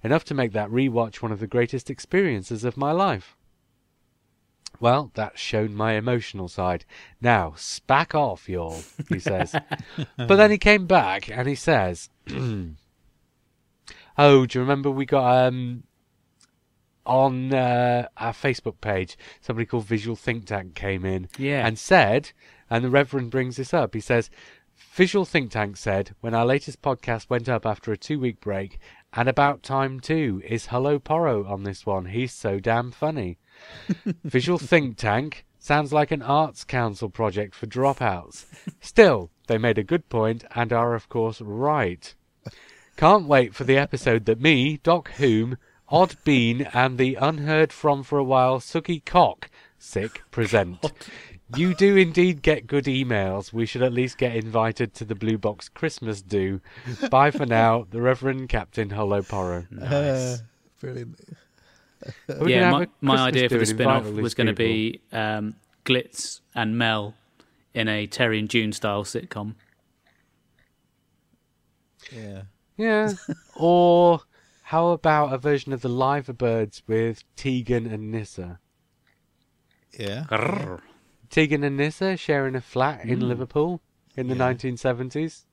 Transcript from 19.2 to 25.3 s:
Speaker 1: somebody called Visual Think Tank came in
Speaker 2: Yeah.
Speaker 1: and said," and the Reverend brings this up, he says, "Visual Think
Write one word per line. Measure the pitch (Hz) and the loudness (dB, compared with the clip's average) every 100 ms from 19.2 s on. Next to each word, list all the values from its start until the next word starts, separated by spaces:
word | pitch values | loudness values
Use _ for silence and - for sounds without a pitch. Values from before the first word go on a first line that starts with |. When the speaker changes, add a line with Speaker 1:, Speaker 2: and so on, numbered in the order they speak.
| - - | -20 -20
Speaker 1:
somebody | - 113 117 | -8 -6 -2
called | 120 104 | -4 -2
Visual | 113 110 113 | -4 -4 -6
Think | - 117 98 | -6 -8 -6
Tank | 101 92 - | -8 -8 -8
came | 101 95 95 | -4 -4 -2
in | 95 90 - | -4 -6 -8
Speaker 2:
Yeah. | 135 143 113 | -4 0 -2
Speaker 1:
and | 110 | -4
said," | - 185 110 123 143 _ - _ _ | 4 4 6 2 -2 _ -20 _ _
and | 117 | -2
the | 127 | 2
Reverend | 139 139 139 120 | 2 2 -2 -2
brings | 131 127 123 | -4 -4 -6
this | 127 | -2
up, | 175 117 | 0 0
he | 110 | -4
says, | - 120 110 - - - _ _ _ | 0 0 0 -12 -20 -20 _ _ _
"Visual | - 185 202 | 2 2 2
Think | 185 | 0